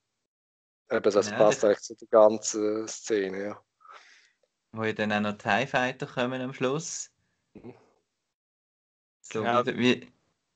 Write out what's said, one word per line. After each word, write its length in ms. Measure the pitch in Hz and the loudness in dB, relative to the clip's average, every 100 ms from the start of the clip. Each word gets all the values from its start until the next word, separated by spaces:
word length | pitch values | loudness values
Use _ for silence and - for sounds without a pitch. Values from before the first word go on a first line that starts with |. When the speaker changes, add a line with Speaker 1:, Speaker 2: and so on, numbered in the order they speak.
| _ _ _ _ _ _ _ _ - | _ _ _ _ _ _ _ _ -4
Speaker 1:
Eben, 200 | 110 107 | 0 2
das 180 | 101 104 | 2 2
Speaker 2:
Ja, 20 | |
Speaker 1:
passt 300 | 113 107 107 | 4 4 4
Speaker 2:
das 20 | |
Speaker 1:
eigentlich 160 | 107 - | 2 0
zu 120 | - 113 | -4 -18
der 120 | - | 2
ganzen 800 | 110 107 110 - 110 104 107 110 | 8 8 6 -4 -4 -2 -4 -8
Szene, 540 | - - 107 95 95 | -10 -4 -2 -2 -6
ja. 180 | 101 104 _ _ - - - - _ _ _ _ _ | -10 -12 _ _ -20 -20 -20 -20 _ _ _ _ _
Speaker 2:
Wo 100 | 110 | -6
ja 100 | 110 | -4
dann 180 | 107 107 | -2 -2
auch 80 | 104 | 0
noch 160 | 104 104 | -2 -4
TIE 300 | 113 104 135 | 0 0 0
Fighter 400 | 135 127 127 143 | -2 -2 -4 -8
kommen 340 | 135 123 131 | -4 -4 -4
am 140 | 127 | -8
Schluss. 560 | 135 131 151 170 - - _ _ _ _ | -4 -2 -2 -6 -12 -14 _ _ _ _
Speaker 1:
Mhm. 200 | 107 120 - _ _ _ _ _ _ _ _ _ _ _ _ _ _ | -20 -20 -20 _ _ _ _ _ _ _ _ _ _ _ _ _ _
Speaker 2:
So 200 | - 110 | -10 -4
Speaker 3:
Genau. 220 | 117 120 123 | 0 0 0
Speaker 2:
wie, 120 | - | 0
wie, 340 | 123 - - _ _ _ _ | 2 0 -4 _ _ _ _